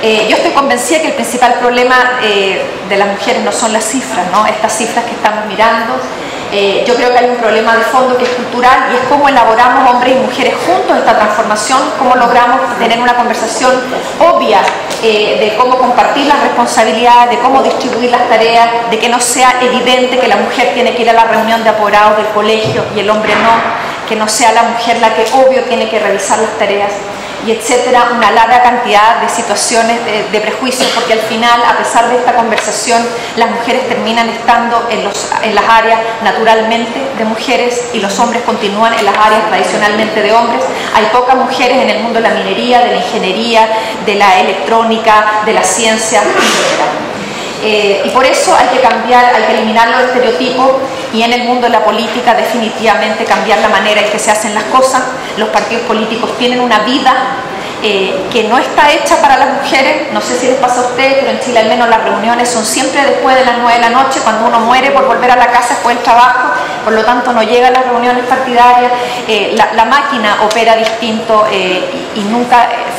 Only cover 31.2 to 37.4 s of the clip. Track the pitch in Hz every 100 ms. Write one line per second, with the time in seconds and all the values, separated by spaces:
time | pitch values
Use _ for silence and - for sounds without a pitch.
31.2 | 220 226 240 240 233 220 - - 233 247
32.2 | 247 240 226 214 - 208 - 233 240 -
33.2 | - - 226 208 - 254 233 214 208 226
34.2 | 233 220 - 233 233 233 233 214 202 -
35.2 | - - 226 202 214 226 226 226 226 -
36.2 | 208 170 220 226 220 233 233 269 - 214
37.2 | 220 226